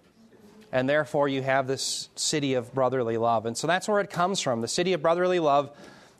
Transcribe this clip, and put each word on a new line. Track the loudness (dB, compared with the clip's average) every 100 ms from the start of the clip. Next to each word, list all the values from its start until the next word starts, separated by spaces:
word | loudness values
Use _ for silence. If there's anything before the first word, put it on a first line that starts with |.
| _ _ -20 -20 -20 -20 -6
And | -2 2
therefore, | 0 0 0 0
you | 0
have | 0 0 0
this | -4 -4 -8 -10 -6
city | -2 0 0
of | -2 -2
brotherly | 0 0 2 0 0
love. | 2 0 -2
And | -4
so | -2
that's | -2 0
where | -2
it | 0
comes | 0 0 0
from. | -2 -2
The | -2
city | -2 0
of | 2
brotherly | 2 2 2 2
love, | 4 2 2 -8 -20 -20 -20